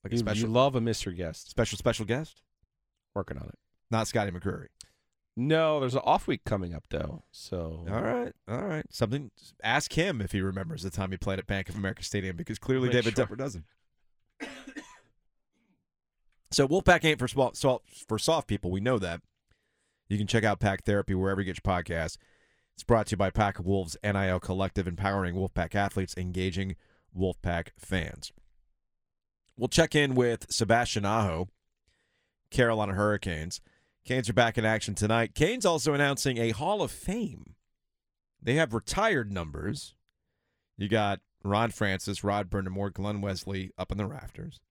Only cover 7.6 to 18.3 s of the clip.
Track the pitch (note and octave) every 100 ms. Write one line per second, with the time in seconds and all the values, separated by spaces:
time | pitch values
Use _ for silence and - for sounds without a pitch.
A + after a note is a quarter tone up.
7.6 | E2 D#2+ E2+ G#2+ G#3+ B3 A#3+ - - A#2
8.6 | G3+ D#3 - - A2 C3+ C3 _ - _
9.6 | G#2+ C3+ - - F3+ C3+ F#2+ G2+ F#2+ F#2+
10.6 | F2+ D#2 F#2 - F#2+ F#2 - F#2+ - G2
11.6 | F#2+ F#2 F#2+ F#2+ - G2+ F#2+ F2 F2+ A2
12.6 | - C3 B2+ B2 A#2 G#2+ A#2 A2 C#3 F2+
13.6 | - _ _ _ _ _ _ _ - C4
14.6 | - D4 - - _ _ _ _ _ _
15.6 | _ _ _ _ _ _ _ _ _ -
16.6 | C3+ F3 F#3 E3+ D#3+ D3+ B2 C3+ B2+ -
17.6 | C#3 B2+ _ - - A2 -